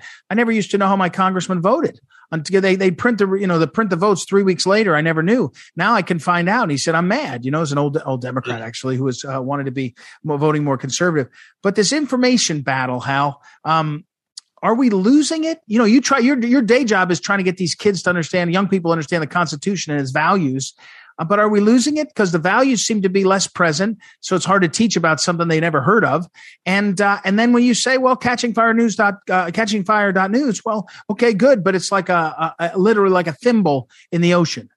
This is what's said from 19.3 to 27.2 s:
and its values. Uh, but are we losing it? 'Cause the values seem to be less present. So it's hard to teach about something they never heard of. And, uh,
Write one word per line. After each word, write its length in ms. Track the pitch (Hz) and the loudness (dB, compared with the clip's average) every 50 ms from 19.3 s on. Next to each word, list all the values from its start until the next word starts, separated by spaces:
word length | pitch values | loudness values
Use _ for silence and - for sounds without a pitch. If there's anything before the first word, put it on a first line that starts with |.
| - 175 170 143 156 139 - 196 208 160 - 151 147 | -2 -2 -2 -2 -4 -6 -4 -4 -4 -4 -4 -4 -4
and 80 | 143 | -4
its 100 | 135 131 131 | -4 -2 -2
values. 600 | 151 156 170 202 196 160 131 131 135 131 - - _ - - - - - - _ - | -2 0 2 2 2 0 -2 -2 -4 -6 -10 -14 _ -20 -20 -20 -20 -20 -18 _ -8
Uh, 60 | 170 | -4
but 140 | 160 202 208 | 0 2 2
are 100 | 214 214 | 2 2
we 120 | 214 202 | 2 2
losing 380 | 208 214 240 262 226 302 294 302 | 4 4 4 4 2 2 -2 -2
it? 140 | 302 294 - | -4 -4 -2
'Cause 180 | - 208 180 165 | -2 -2 0 0
the 60 | 165 | 0
values 460 | 151 180 202 240 269 269 247 190 - | 0 0 2 2 2 2 2 0 0
seem 180 | - 226 208 190 | -2 -2 0 0
to 60 | 190 | 0
be 120 | 185 196 196 | 0 2 2
less 240 | 185 190 196 - | 2 2 0 0
present. 520 | - - - 180 165 147 147 196 226 214 - - - - _ - | -4 -2 0 0 0 0 0 -2 -4 -4 -6 -12 -20 -20 _ -6
So 120 | - 190 | -4 -2
it's 120 | 175 - | -2 0
hard 160 | 170 196 196 185 | 0 0 2 2
to 60 | 160 | 0
teach 280 | - - 226 208 - | 0 2 0 2 2
about 240 | 180 165 160 156 143 | 0 0 0 0 0
something 260 | - 185 170 165 170 | -2 -2 -2 -2 0
they 140 | 170 160 156 | 0 0 0
never 220 | 165 170 156 139 123 | 0 0 0 0 2
heard 220 | 165 214 226 160 | 2 2 2 2
of. 200 | 131 135 165 175 - _ - - - - _ - | 2 0 -2 -4 -6 _ -20 -20 -20 -20 _ -6
And, 360 | 175 190 202 208 208 185 190 | -2 -2 0 0 0 0 0
uh, 200 | 202 202 202 - | 0 0 0 -2